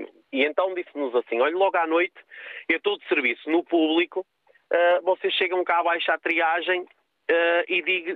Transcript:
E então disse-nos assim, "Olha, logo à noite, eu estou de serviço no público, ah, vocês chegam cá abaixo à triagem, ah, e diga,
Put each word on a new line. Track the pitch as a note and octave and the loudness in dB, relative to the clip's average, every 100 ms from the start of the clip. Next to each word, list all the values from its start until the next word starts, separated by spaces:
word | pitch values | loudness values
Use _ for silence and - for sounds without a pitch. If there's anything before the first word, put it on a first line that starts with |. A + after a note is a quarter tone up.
| G2+ - _ | -14 -16 _
E | C#4 | -2
então | D3 E3 F#3 | 0 0 -2
disse-nos | F3+ - C#3+ C3+ | -4 -8 -6 -2
assim, | A#2+ - A#2 | -2 -2 0
"Olha, | C#3+ F3+ | 0 2
logo | F#3+ F3+ | 2 2
à | D#3+ | 0
noite, | E3 F#3+ - _ - - - - | 0 0 -6 _ -20 -16 -10 -4
eu | E3 | -2
estou | G#3 G3+ | -2 -4
de | - | -2
serviço | D#3 B2+ A2+ D3+ | 0 0 -4 -2
no | E3 | -2
público, | - E3+ D#3 E3 F3+ F#3 - _ _ _ _ | 2 2 2 2 0 -4 -10 _ _ _ _
ah, | E3+ F3 F3+ | 2 4 4
vocês | F3 F3+ G3 | 2 0 0
chegam | - F#3 F#3 | -2 0 0
cá | F3+ E3+ | 0 0
abaixo | E3 E3+ - | 0 0 0
à | D#3+ | -2
triagem, | E3+ E3 E3 E3+ F3 F3+ F#3 _ _ _ - | -2 0 0 0 0 -2 -4 _ _ _ 0
ah, | E3+ E3+ E3+ - | 2 2 2 0
e | F3+ | -2
diga, | E3 F#3 E3 | -2 -4 -4